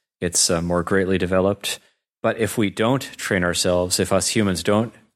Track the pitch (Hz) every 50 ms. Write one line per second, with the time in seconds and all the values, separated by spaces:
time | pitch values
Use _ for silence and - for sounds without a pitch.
0 | _ _ _ _ 90 87 - - - - 90 82 85 87 87 87 85 - 98 95
1 | 95 92 95 90 92 87 95 92 92 98 101 - - - - - _ _ _ _
2 | _ _ _ _ - 117 110 113 113 104 - 123 107 98 92 - 110 117 135 131
3 | - - - - - - 107 92 87 87 85 - - 95 90 90 90 90 - -
4 | 92 - 98 92 87 - - 110 107 98 92 82 - 104 104 107 117 117 - -
5 | _ _ _